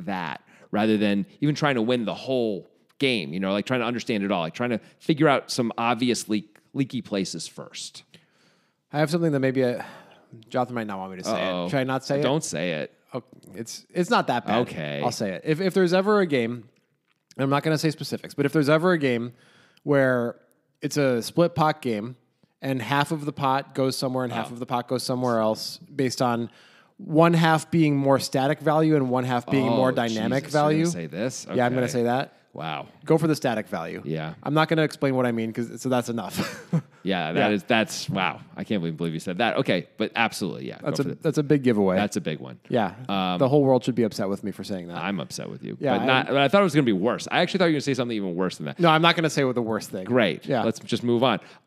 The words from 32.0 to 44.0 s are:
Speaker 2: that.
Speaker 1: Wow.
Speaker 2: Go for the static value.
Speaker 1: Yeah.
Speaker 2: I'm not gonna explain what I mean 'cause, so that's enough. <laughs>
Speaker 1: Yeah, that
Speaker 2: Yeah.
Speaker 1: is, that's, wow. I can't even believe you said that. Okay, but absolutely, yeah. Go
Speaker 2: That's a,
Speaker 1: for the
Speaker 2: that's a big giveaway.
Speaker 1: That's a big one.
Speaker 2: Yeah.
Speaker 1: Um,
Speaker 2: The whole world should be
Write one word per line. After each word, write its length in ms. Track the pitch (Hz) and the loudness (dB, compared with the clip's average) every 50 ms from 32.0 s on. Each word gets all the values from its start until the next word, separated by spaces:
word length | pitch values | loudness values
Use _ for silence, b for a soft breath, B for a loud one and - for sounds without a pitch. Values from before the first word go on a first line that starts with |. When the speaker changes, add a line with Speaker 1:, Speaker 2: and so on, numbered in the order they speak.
| 117 | 0
Speaker 2:
that. 320 | 120 120 131 143 - b b b b - | 0 0 0 -2 -6 b b b b -14
Speaker 1:
Wow. 360 | - 76 80 78 71 - - - - - | -10 -8 -8 -8 -8 -10 -14 -18 -8 0
Speaker 2:
Go 120 | - 160 | 2 2
for 120 | 160 156 160 | 4 4 2
the 80 | 151 | 0
static 320 | 139 - 131 117 107 104 - | 0 0 0 0 -2 -2 -4
value. 340 | - 90 82 85 87 92 - | -6 -8 -6 -8 -8 -8 -6
Speaker 1:
Yeah. 300 | 73 80 78 78 80 80 - - | -6 -6 -4 -6 -8 -10 -10 -6
Speaker 2:
I'm 120 | 139 143 | -2 0
not 140 | 156 156 156 | 2 2 2
gonna 140 | 170 160 156 | 2 2 2
explain 320 | 143 - - - 139 131 | 0 0 -2 0 0 2
what 100 | 127 123 | 2 2
I 60 | 123 117 | 0 0
mean 200 | 113 113 113 107 | -2 -2 -4 -4
'cause, 280 | - 120 113 117 117 | -6 -6 -6 -8 -8
so 80 | - 131 | -4 -2
that's 200 | 127 123 117 120 | 0 0 0 -2
enough. 580 | 117 117 98 - - - - - - - - - - | -4 -6 -6 -6 -6 -6 -6 -6 -8 -12 -6 -2 -2
<laughs> 120 | 160 - - _ _ - | -2 -2 -4 _ _ -4
Speaker 1:
Yeah, 300 | 90 95 90 82 78 85 | -2 -2 -2 -2 -2 0
that 160 | 95 101 104 | 0 2 2
Speaker 2:
Yeah. 60 | 104 | 2
Speaker 1:
is, 80 | 98 87 | 0 0
that's, 480 | - 120 113 107 - - - - - | 2 2 2 2 0 -4 -8 -8 -4
wow. 300 | - 98 92 85 69 - - - - - | -2 -2 -2 -2 -4 -6 -10 -16 -14 -12
I 40 | 95 | -6
can't 200 | - 113 101 82 | -4 -2 -2 -2
even 100 | 85 80 | -2 -4
believe 200 | 78 85 85 80 | -4 -4 -4 -4
you 60 | 82 | -4
said 180 | - 98 90 87 | -6 -6 -2 0
that. 180 | 117 110 - | 0 0 2
Okay, 320 | - 135 - 107 90 80 - _ | 0 0 0 0 0 -2 -4 _
but 160 | - 110 - - | -6 -6 -4 0
absolutely, 520 | - 117 107 - - 107 85 57 58 65 62 | 0 0 0 -2 -4 -6 -6 -6 -6 -10 -10
yeah. 80 | - - | -12 -8
Go 60 | - 151 | -6 -4
Speaker 2:
That's 120 | 143 156 | -2 -2
a, 20 | 143 | -2
Speaker 1:
for 40 | 165 | -4
the 60 | 151 | -4
Speaker 2:
that's 240 | - - 165 - 151 | -4 -4 -2 -2 0
a 40 | 151 | 2
big 200 | 135 151 147 131 | 2 2 4 4
giveaway. 340 | 127 117 104 101 95 92 | 4 4 4 4 4 4
Speaker 1:
That's 200 | 95 104 101 - 104 | 2 0 0 -2 -4
a 20 | |
big 200 | 78 82 78 67 | -6 -6 -6 -8
one. 180 | 62 64 62 - - - | -8 -12 -16 -16 -8 -4
Speaker 2:
Yeah. 240 | - 123 107 92 95 113 131 123 | -2 0 0 -2 -4 -8 -6 -4
Speaker 1:
Um, 300 | 101 98 92 92 90 87 | -2 -2 -2 -2 0 2
Speaker 2:
The 100 | 135 123 | 2 4
whole 140 | 135 151 143 | 4 4 6
world 200 | 131 131 123 - | 6 4 4 2
should 100 | - 120 | 0 0
be 80 | 117 | 0